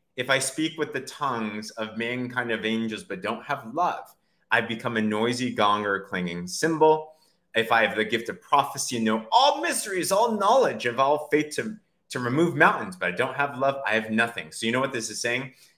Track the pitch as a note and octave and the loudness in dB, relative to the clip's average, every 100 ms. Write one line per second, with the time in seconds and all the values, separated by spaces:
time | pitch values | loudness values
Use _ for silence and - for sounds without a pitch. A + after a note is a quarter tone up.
0 | _ - B2+ C3+ C3+ - D#3 D#3+ D3 C#3 | _ -6 0 0 0 -2 -4 -2 -4 -4
1 | C3 - C#3 A#2+ G#2+ G#2 A2 - G#2+ G#2 | -8 -6 -4 -2 -4 -6 -10 -8 -8 -6
2 | A#2 B2 B2 B2 A#2+ A2 A2 A2+ A2+ G#2 | -4 -4 -4 -4 -2 -2 -2 -2 -2 -6
3 | F2+ G2 G2+ A2+ - C#3 A#2 C#3 F3 - | -8 -6 -4 -4 -6 -8 -6 -2 -2 -2
4 | - _ _ _ - A#2 A2+ A2+ B2+ A#2 | -10 _ _ _ 0 0 0 -4 -4 -2
5 | G#2+ G#2+ A#2 B2 B2 A2 G#2 G#2 G#2 G2 | 0 0 0 -2 -2 2 2 2 0 -2
6 | G2 F#2 F2 F2 F2+ - D#3+ D#3+ D#3 D#3 | -4 -6 -4 -6 -8 -2 0 4 6 4
7 | - - _ _ _ A2+ A2 A#2 G#2+ G2 | 0 -16 _ _ _ -2 2 4 4 2
8 | G#2+ A2+ A2+ F#2 - C#3+ C3+ C#3 - A#2+ | 0 -2 -4 -10 2 2 2 -2 -4 0
9 | A2 A2 A2 A#3+ C#4+ - E4+ - G#3+ F#3+ | 0 0 2 4 6 4 0 -2 -4 -4
10 | C#3+ - A#3+ A2 G3 C4 F#3+ A2 A#2+ A#2+ | 0 2 2 2 4 4 4 0 -2 0
11 | C3+ D3 - D3+ D3+ - A2+ - _ _ | 2 2 2 0 0 -4 -6 -8 _ _
12 | - C3 B2 C3+ F3 C#3+ F3 G#3 G#2 F#2 | -10 -4 0 2 2 6 4 4 -4 -4
13 | F2+ F2+ C3 C#3 C#3+ B2+ C3+ C3+ F#2+ A2 | -2 0 -2 0 -4 0 0 0 0 -2
14 | A2 A2 - - D#2 - A2+ B2 C3 B2+ | 0 0 0 -2 -12 -6 -2 0 0 -2
15 | G#2+ G#2+ A#2+ A#2+ B2+ - _ | -6 -4 -2 -2 -6 -14 _